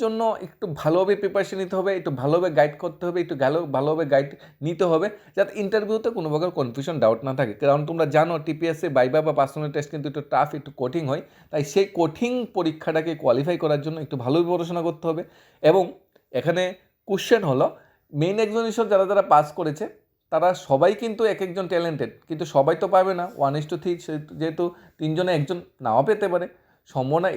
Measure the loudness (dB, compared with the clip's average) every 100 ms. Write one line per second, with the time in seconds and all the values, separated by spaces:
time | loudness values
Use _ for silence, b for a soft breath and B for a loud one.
0 | -4 0 -2 -2 -8 -10 -8 -2 0 2
1 | 2 0 0 0 -2 -4 -4 -2 0 -2
2 | -4 -2 2 2 2 4 2 0 -8 -6
3 | -4 -4 -4 0 0 0 -2 -2 0 0
4 | 2 2 0 -8 B B -6 0 2 2
5 | 0 -6 B -2 -2 -2 -2 0 0 -2
6 | -2 -4 -2 -2 -2 -2 -4 -4 -6 2
7 | 4 4 -2 -2 -2 0 2 2 0 0
8 | 2 4 2 0 -4 -4 -4 -2 0 2
9 | 4 2 0 0 0 -2 -6 -6 -6 -8
10 | -8 -8 -2 0 0 -4 -12 -6 -4 -4
11 | -2 -4 -6 b b -4 0 0 0 0
12 | -2 0 -2 -2 -4 -2 -2 -2 -2 -2
13 | -2 -2 2 2 2 -2 0 0 -2 -8
14 | -8 -6 0 0 2 -2 -2 -4 -4 -4
15 | -4 -4 -8 b b b 4 4 2 -4
16 | _ _ _ -4 0 0 -2 -6 _ _
17 | -6 -4 2 2 4 2 2 B B B
18 | _ -2 0 0 0 0 -2 -2 2 2
19 | 4 2 6 4 4 -2 -4 -4 -10 -12
20 | _ _ _ 0 2 0 0 4 4 2
21 | -4 0 0 0 -4 -4 -2 0 0 -2
22 | -6 -8 _ -8 0 2 2 2 4 4
23 | 4 0 -6 -2 -2 0 -4 -6 -4 -6
24 | -6 -10 -10 -6 -6 -2 -4 -6 B _
25 | -2 0 0 0 0 -4 -8 _ 2 2
26 | 4 2 0 -2 -4 b b b _ -4
27 | 0 0 0